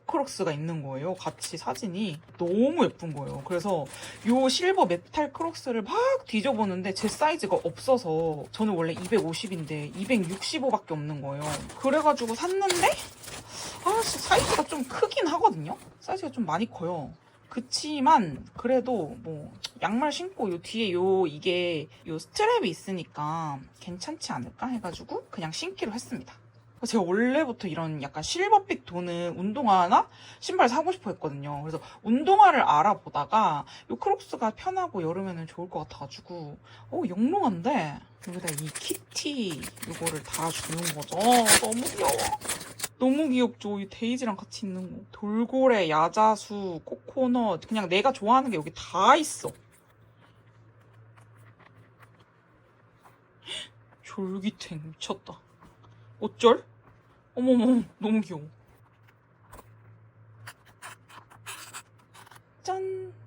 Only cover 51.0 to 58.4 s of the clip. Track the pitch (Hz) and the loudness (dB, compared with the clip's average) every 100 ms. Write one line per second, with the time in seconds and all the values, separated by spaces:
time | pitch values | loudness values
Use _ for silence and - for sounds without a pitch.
51 | - - - - - _ - - - _ | -20 -20 -20 -20 -20 _ -20 -20 -20 _
52 | - - _ _ _ _ _ _ _ _ | -20 -20 _ _ _ _ _ _ _ _
53 | - _ _ _ - - - - - - | -20 _ _ _ -12 -12 -12 -20 -20 -20
54 | - - 190 190 202 - - 160 160 156 | -14 -8 -6 -4 -4 -6 -12 -12 -12 -12
55 | - - - - _ _ - _ - - | -8 -8 -10 -20 _ _ -20 _ -20 -20
56 | - - 214 - 233 233 - _ - _ | -20 -8 -8 4 6 6 0 _ -20 _
57 | _ _ _ - 254 247 226 240 - - | _ _ _ -2 4 6 6 4 2 -4
58 | 208 220 202 160 | 0 0 0 -8